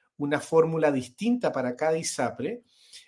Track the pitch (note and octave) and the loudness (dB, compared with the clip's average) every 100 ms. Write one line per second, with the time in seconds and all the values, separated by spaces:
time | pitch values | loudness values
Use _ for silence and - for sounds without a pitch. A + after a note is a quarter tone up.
0 | _ - C#3+ D3 - D#3+ D#3+ D#3+ D3+ C3+ | _ -8 -2 -2 2 4 4 4 2 2
1 | B2 - A3 B3 E3 C3+ B2+ B2 D#3 D#3+ | -4 -4 -2 0 0 0 -4 -2 0 0
2 | E3 - A#2+ - C#3+ A#3+ - _ - - | -2 -2 -4 -2 -6 -8 -14 _ -20 -20